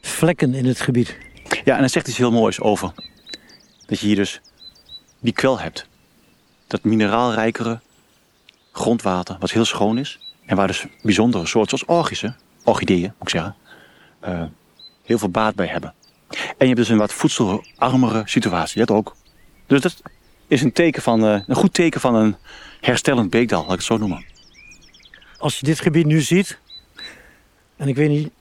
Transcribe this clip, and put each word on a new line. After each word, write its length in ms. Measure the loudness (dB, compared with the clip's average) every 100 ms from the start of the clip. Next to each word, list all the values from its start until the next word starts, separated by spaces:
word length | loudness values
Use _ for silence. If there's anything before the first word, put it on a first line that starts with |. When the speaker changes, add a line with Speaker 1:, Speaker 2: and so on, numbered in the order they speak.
Speaker 1:
vlekken 520 | -10 0 0 2 -2
in 120 | 0 -2
het 140 | 0
gebied. 360 | 0 0 -2 -6 -20 -20 -10 -2
Speaker 2:
Ja, 100 | 0
en 60 | 2
dan 100 | 2
zegt 180 | 0 -4
iets 100 | 0
heel 140 | 2
moois 300 | 4 2 2
over 300 | 0 0 -2 -10 -20 _ -20 -20 _ -20 _ _ -8
dat 140 | -4
je 60 | 0
hier 100 | 2
dus 260 | 0 -4 _ _ -20 _ _ -20 _ _
die 140 | -4
kwel 260 | 0 0 0
hebt. 280 | -4 -12 -18 _ _ _ _ _ _ _ _
Dat 160 | -4
mineraalrijkere 960 | 0 2 2 2 0 0 -2 -2 -6 -6 _ _ _ _ _ _ _ _ _
grondwater, 640 | -6 0 0 0 -2 -4 -6
wat 120 | -2
heel 140 | 0 0
schoon 320 | 0 0 0
is. 220 | -6 -12 -20 _ -4
En 100 | 0
waar 120 | 0
dus 180 | -2 -8 _
bijzondere 440 | 0 2 2 2 0
soorten, 320 | 0 0 -2
zoals 220 | 0 0
orchissen, 360 | 0 -4 -8 -10 _ _
orchideeën 380 | 0 0 2 0
moet 200 | 0 -8
ik 80 | -6
zeggen, 260 | -4 -6 -12 _ -20 -20 _ _ _
eh, 240 | -8 -8 -8 -12 _ _ -20 _
heel 140 | -2 0
veel 120 | 0
baat 260 | 0 0 -2
bij 120 | -4
hebben. 260 | -6 -10 _ _ _ _
En 80 | -10 -10 0
je 80 | 2
hebt 100 | 2
dus 140 | 2
een 80 | 2
wat 160 | 0
voedselarmere 1080 | 0 -2 0 -2 -2 -8 -4 0 2 2 0 -2
situatie, 600 | -2 -2 -4 -4 -2 2
dat 100 | 2
ook. 180 | 0 -12 _ _ -20 _ _
Dus 140 | 0
dat 200 | 0 -6 -20 -20 _ _ _
is 140 | 2
een 100 | 2
teken 300 | 2 2 2
van, 240 | 0 2 2
eh, 140 | 0 0
een 80 | 2
goed 180 | 2
teken 280 | 2 0 2
van 140 | 2 4
een 200 | 2 0 -12 -20 -20 -6
herstellend 480 | -2 0 2 2 2
beekdal, 320 | 0 2 0
laat 80 | -2
ik 60 | -4
het 60 | -2
zo 120 | -2
noemen. 280 | 0 -4 -10 -20 _ -20 -20 -20 -20 _ -20 -20 -20 -6
Speaker 1:
Als 220 | -6 -4
je 60 | -2
dit 140 | 0
gebied 260 | 2 2 4
nu 160 | 2
ziet, 380 | 2 0 0 -8 _ -20 _ -20 -20 -20 -20 _ _ _ _ _
en 100 | -4
ik 80 | 0
weet 140 | 2
niet 200 | 2 -2 _